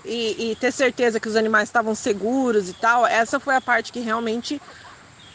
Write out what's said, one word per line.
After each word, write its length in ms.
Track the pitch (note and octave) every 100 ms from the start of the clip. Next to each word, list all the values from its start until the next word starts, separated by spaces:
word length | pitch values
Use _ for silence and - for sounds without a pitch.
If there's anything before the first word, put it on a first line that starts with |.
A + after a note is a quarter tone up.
e, 460 | - A#3 A3 F#3+ A3+
e 60 | G#3+
ter 160 | B3
certeza 460 | - B3+ B3 A#3+ G#3+
que 100 | A3+
os 80 | A3
animais 320 | A3 G#3+ G#3
estavam 260 | A#3+ A3
seguros 760 | G#3+ C4 G3+ G#3 C4+ B3+ G#3+ F3+
e 60 |
tal, 320 | - A3+ A#3+ A3+
essa 340 | G#3+ A3+ C#4
foi 160 | C#4+ C4
a 40 |
parte 300 | B3 A#3 -
que 100 | B3
realmente 600 | A3+ A3+ A3+ A#3+ - D4 - - - - - - -